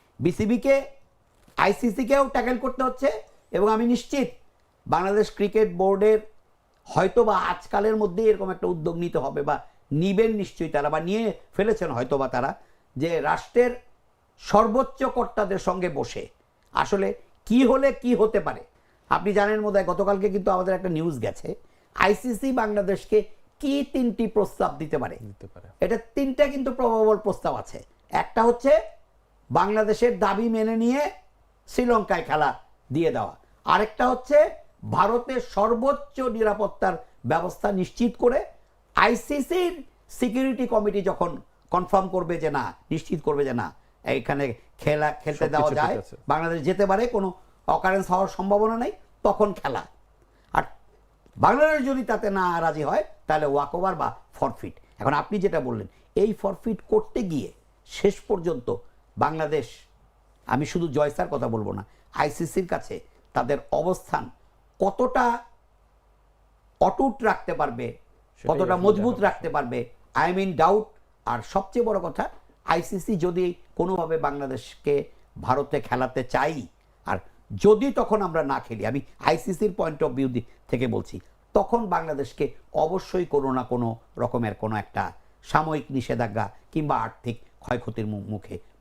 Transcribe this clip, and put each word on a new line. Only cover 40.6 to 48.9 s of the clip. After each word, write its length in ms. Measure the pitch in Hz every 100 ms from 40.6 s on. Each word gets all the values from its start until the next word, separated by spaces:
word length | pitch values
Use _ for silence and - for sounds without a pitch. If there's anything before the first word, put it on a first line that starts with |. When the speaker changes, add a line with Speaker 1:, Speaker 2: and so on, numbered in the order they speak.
| 247
Speaker 1:
কমিটি 360 | 220 208 202
যখন 380 | 190 170 175 135 - _ _
কনফার্ম 380 | 180 190 196 185
করবে 280 | 185 165 170
যে 140 | 156
না, 220 | 143 107 - -
নিশ্চিত 320 | 160 - 170
করবে 220 | 165 143
যে 80 | 139
না, 220 | 120 95 - _ _
এখানে 500 | - 135 117 143 139 113 - -
খেলা, 320 | - 151 151
খেলতে 260 | 147 156 147
Speaker 2:
সবকিছু 180 | 156 151
Speaker 1:
দেওয়া 140 | 151
Speaker 2:
ঠিক 80 | 143
Speaker 1:
যায়, 200 | 151 -
Speaker 2:
আছে। 180 | - - -
Speaker 1:
বাংলাদেশ 340 | 151 165 165
যেতে 240 | 139 185 202
পারে, 200 | 196 240
কোনো 260 | 220 190 - - _ -
অকারেন্স 440 | 160 185 196 185
হওয়ার 180 | 175 143
সম্ভাবনা 480 | - 190 202 220 226
নেই, 160 | 269